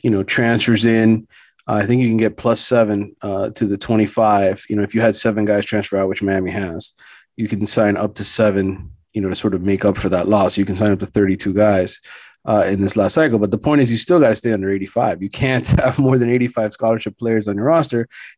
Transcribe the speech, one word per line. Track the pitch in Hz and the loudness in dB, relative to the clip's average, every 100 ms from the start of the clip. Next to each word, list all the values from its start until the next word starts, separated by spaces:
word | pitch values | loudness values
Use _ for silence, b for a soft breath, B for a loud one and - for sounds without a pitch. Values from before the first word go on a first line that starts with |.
you | 123 | -2
know, | 101 | 0
transfers | 92 - 117 110 120 110 117 | 0 0 2 2 2 2 4
in. | 113 113 113 110 b b b - | 4 4 2 -2 b b b -4
Uh, | |
I | 107 104 | -2 0
think | 123 | 0
you | 120 | 2
can | 113 | 2
get | 110 - | 0 -2
plus | 120 113 | -2 0
seven, | - 120 107 101 104 - | 2 2 2 0 -4 -10
uh, | 107 98 107 | -8 -6 -6
to | - 107 | -4 -4
the | 98 | -4
twenty-five. | - 110 104 - 110 101 98 - - | 0 0 0 2 2 4 2 -2 -4
You | 107 | -4
know, | |
if | 101 113 | -2 0
you | |
had | 113 - | 0 2
seven | 117 104 104 | 0 0 0
guys | 101 - | 0 0
transfer | 107 98 98 | -4 -2 -2
out, | 95 | -2
which | 92 | -2
Miami | 98 95 92 | -2 -2 -2
has, | 101 92 82 - _ B B B - | -6 -8 -6 -8 _ B B B -8
you | 107 | -6
can | 101 101 | -4 -2
sign | - 107 98 | 0 2 0
up | 104 - | -4 -6
to | |
seven, | 101 - 107 98 95 98 - - _ | -6 0 2 2 -2 -4 -12 -20 _
you | 107 | -6
know, | 95 | -4
to | 92 | -2
sort | 107 | -2
of | 92 | -2
make | 92 98 101 | -2 0 0
up | 95 | 0
for | 95 | -2
that | 90 87 | -2 0
loss. | 104 92 - | 2 2 0
You | 98 | -2
can | 95 | 0
sign | 107 | 0
up | 95 | 0
to | 90 | -2
thirty-two | 107 98 95 101 | 0 0 0 -2
guys, | 98 107 98 90 - B B B B - | 2 2 2 0 -4 B B B B -2
uh, | 107 92 | 0 2
in | 98 | 0
this | 98 107 | 0 0
last | 95 | 0
cycle. | 160 156 113 | 2 2 2
But | 101 | 0
the | 113 | -2
point | 151 147 | 0 2
is, | 123 | 2
you | 117 | 0
still | - 175 | 2 4
gotta | 135 110 | 4 2
stay | 120 | -2
under | 107 95 | -2 -2
eighty-five. | 98 95 117 123 85 | -4 -4 -2 -2 -2
You | 101 | -8
can't | - 131 127 - | -4 -2 -2 0
<laughs> | - | 2
have | 127 123 | 2 2
more | 131 131 | 2 2
than | 120 | 2
eighty-five | 127 120 - 107 | 0 0 -2 -4
scholarship | - 113 113 - - | -2 -2 -2 -4 -6
players | 117 113 104 | -2 -2 -2
on | 101 | -2
your | 127 | 2
roster. | 165 147 120 117 B B | 2 0 -4 -4 B B